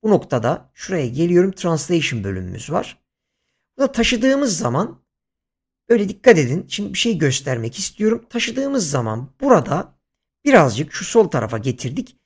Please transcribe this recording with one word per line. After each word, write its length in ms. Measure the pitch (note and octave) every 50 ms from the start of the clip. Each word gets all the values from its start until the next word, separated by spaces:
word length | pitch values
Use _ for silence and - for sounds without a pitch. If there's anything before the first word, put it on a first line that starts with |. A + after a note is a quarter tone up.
| -
bu 60 | A3
noktada 640 | G3+ D#3+ - - C#3 A#2+ A2 B2 D#3+ - - _ _
şuraya 340 | - - - F#3+ E3 C3+
geliyorum. 440 | A#2 B2 D3 E3+ F3 F3 F3 F#3 G3
Translation 720 | F#3 - - F3 E3 D3 - - F3 E3 D3 - B2+ A2 G2
bölümümüz 480 | G2 F#2+ F#2 F#2 F2+ F2+ F2+ - -
var. 260 | D3+ - - - - _ _ _ _ _ _ _ _ _ _ _ _ _ _ _ _
Burada 140 | C4 C4+ C4
taşıdığımız 680 | C4+ A#3 A3+ - B3+ G#3+ B3 C4 C4+ C#4 C#4+ A#3+ F3
zaman 460 | D3+ - A#2+ B2 D3+ G#3+ - E4+ - _ _ _ _ _ _ _ _ _ _ _ _ _ _ _ _ _ -
böyle 200 | A#3 G#3+ G#3 F#3+
dikkat 280 | - - - B3+ G#3+
edin. 280 | D#3+ C3+ A#2+ C#3 F#3 -
Şimdi 260 | - - G3+ G#3 G3+ F#3
bir 40 |
şey 200 | - - A#3+ G#3
göstermek 640 | D3+ D#3 C3+ C3 - C3+ C#3 B2+ A#2 A2+ A#2 - -
istiyorum. 460 | - - - - G#3 A3 A#3 A#3 - _
Taşıdığımız 600 | - A#3 - A#3 - C4 C#4 C#4 C#4 B3+ F3+ C#3+
zaman 440 | D3+ C3 A#2 A2 G#2+ A#2 C3+ - _ -
burada 540 | C4+ C#4 B3 E3 - - C#3+ F3+ - - _ _ _ _ _ _ _ _ _ _ -
birazcık 480 | C#4+ C4 G3+ D3+ B2+ G2+ A#2+ - - -
şu 120 | - F#3
sol 220 | - - A#3 G#3
tarafa 300 | D#3 - B2+ A2+ G#2+ A2+
getirdik. 600 | A2 A2 C3 - - - A#2+ C#3+ G#3+ A3 - _ _ _